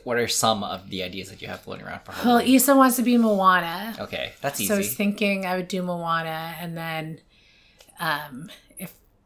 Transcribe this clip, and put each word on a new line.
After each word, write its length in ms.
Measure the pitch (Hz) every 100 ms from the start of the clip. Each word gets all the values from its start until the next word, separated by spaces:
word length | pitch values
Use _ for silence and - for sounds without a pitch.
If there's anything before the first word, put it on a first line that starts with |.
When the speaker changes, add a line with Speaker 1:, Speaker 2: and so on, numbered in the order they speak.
| -
Speaker 1:
what 100 | 120
are 100 | 113
some 340 | - 117 107
of 260 | 98 92 -
the 140 | 98
ideas 260 | 92 95 92
that 100 | -
you 80 | 143
have 120 | -
floating 240 | - 98 -
around 200 | - -
for 80 |
Speaker 2:
Well, 80 | - 233 240
Speaker 1:
Halloween? 180 | 226 262
Speaker 2:
Issa 200 | 262 269
wants 200 | 262 247
to 80 |
be 140 | 233 240
Moana. 760 | 226 202 185 185 170 170 214 220
Speaker 1:
Okay, 320 | - - - -
that's 240 | 139 - 202
Speaker 2:
So 100 | 202
I 20 |
was 100 | 202
Speaker 1:
easy. 80 | -
Speaker 2:
thinking 500 | 202 202 202 196 185
I 120 | 185
would 100 | 180
do 140 | 190
Moana, 760 | 180 175 170 165 160 160 165 160
and 160 | 175 165
then, 420 | 165 160 156 160 _ _ _ _ _ _ _ -
um, 520 | 165 147 151 135 165 - _ - 185 - _ _